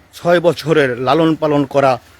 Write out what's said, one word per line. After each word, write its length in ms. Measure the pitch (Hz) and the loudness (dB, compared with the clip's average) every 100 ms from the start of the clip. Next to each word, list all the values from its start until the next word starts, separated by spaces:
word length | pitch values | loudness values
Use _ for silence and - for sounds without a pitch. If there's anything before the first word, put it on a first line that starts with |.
| _ | _
ছয় 260 | - 170 175 | -8 0 0
বছরের 600 | 170 147 147 156 135 120 | 2 -2 -2 0 0 -2
লালন 340 | 127 151 160 151 | -2 0 2 0
পালন 300 | 156 147 135 | -2 -2 -2
করা 340 | 139 135 120 - - | 0 0 0 -6 -20